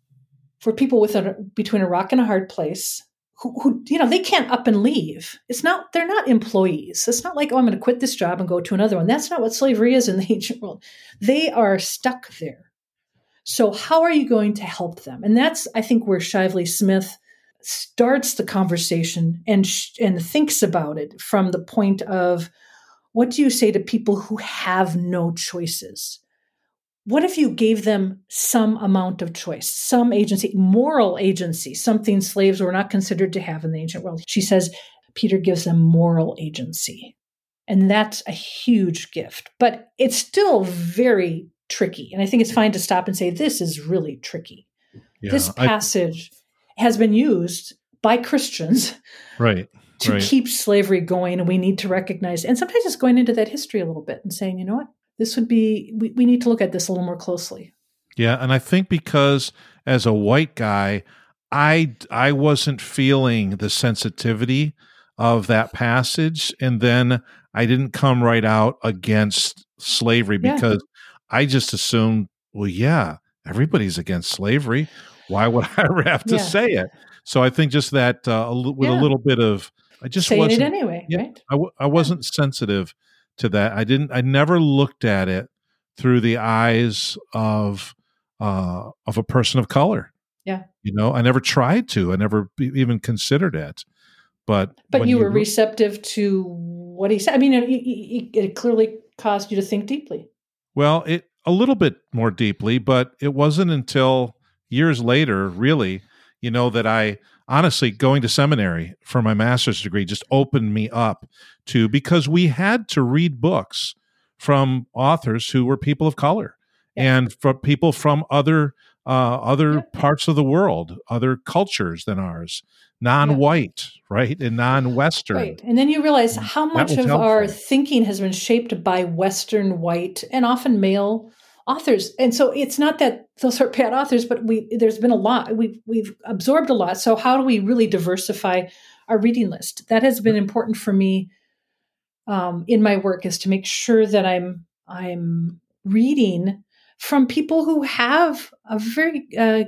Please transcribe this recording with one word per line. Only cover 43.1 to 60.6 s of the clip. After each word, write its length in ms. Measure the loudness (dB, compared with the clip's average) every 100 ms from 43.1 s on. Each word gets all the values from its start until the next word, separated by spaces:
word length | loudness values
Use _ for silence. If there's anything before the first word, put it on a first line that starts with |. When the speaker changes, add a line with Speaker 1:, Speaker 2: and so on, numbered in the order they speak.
| -2
Speaker 1:
say, 120 | -4
"This 320 | -2 -2 -2
is 180 | -4 -6
really 380 | -4 -4 -4 -10
tricky." 500 | -12 -14 -14 -20 _ _ _ -20 _ _
Speaker 2:
Yeah, 100 | -4
Speaker 1:
This 180 | -2 -2 0
Speaker 2:
I 80 | 2
Speaker 1:
passage 640 | 2 0 -2 -2 -4 -14 _ _ _ _ 0
has 200 | 0 4
been 160 | 4
used 600 | 4 4 2 -2 -8 -14 -20 _ _
by 160 | 2 2
Christians 760 | 2 -2 -2 -6 0 0 0 -8 _ -20 -14 0
Speaker 2:
Right, 300 | 2 2 -4 _ _ -6
Speaker 1:
to 120 | 0
Speaker 2:
right. 80 | 0
Speaker 1:
keep 260 | 2 2 0
slavery 500 | -4 2 2 4 0
going. 400 | 0 -2 -2 -2
And 80 | 0
we 100 | 2
need 200 | 2 0
to 80 | 0
recognize, 560 | -2 -4 -6 -6 -4 -2
and 120 | -2
sometimes 280 | 0 0 -2
it's 120 | 0
going 200 | 2 4
into 160 | 4
that 140 | 0 -2
history 320 | -4 -6 -6
a 60 | -4
little 160 | -8
bit 160 | -10 -10
and 100 | -10
saying, 260 | -8 -6 -6
"You 60 | -6
know 100 | -6
what? 120 | -8 _ _ -6
This 180 | -4 -2
would 100 | 0
be, 460 | 2 2 -2 -6 -6
we, 140 | -4
we 140 | 2 4
need 160 | 4
to 80 | 2
look 120 | 2
at 120 | 0
this 160 | -2 -4
a 20 |
little 140 | -4 -4
more 120 | -8
closely." 560 | -8 -8 -8 -14 -20 _ _ _ _ -2
Speaker 2:
Yeah, 200 | 0 2
and 100 | 0
I 80 | 0
think 300 | 2 0 0
because 640 | -2 0 2 4 2 -2 -12 -20 _ 0
as 200 | 2 2
a 80 |
white 420 | 2 4 2 2
guy, 480 | -2